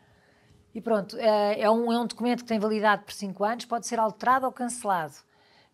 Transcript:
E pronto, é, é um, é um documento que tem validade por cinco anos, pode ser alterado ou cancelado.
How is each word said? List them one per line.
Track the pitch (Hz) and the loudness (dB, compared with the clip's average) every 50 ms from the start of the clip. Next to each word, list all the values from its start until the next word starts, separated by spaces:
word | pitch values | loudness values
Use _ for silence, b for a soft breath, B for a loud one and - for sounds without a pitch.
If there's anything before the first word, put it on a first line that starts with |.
| b b b b b b b b b b b b b b - | b b b b b b b b b b b b b b -14
E | - | -8
pronto, | 180 233 226 208 185 208 - | -2 0 0 0 0 -4 -6
é, | - 233 220 214 208 208 208 214 - | 0 2 4 4 4 4 2 2 2
é | 220 208 | 4 4
um, | 226 226 240 233 | 4 4 2 0
é | 226 240 | 0 0
um | 240 | -2
documento | 214 - - 220 247 240 240 240 | -4 -6 -4 -2 -2 -2 -2 -2
que | |
tem | - 226 214 | -4 -2 -2
validade | 202 220 220 214 202 214 202 196 202 | 0 0 0 2 4 2 2 2 0
por | - | -12
cinco | - - 202 196 180 190 202 | -12 -10 -10 -8 -4 -2 -2
anos, | 214 240 240 - | -2 -2 -4 -6
pode | - 240 233 - | -6 -6 -6 -6
ser | - 247 | -4 -2
alterado | 226 220 214 - - - 240 254 269 262 | 0 0 0 -2 -2 0 2 2 2 2
ou | 254 | -2
cancelado. | 262 - 247 240 247 - - 202 190 175 156 147 - - _ b b b b b b b b b | -4 -4 -8 -8 -8 -6 -2 -2 0 0 -2 -6 -10 -16 _ b b b b b b b b b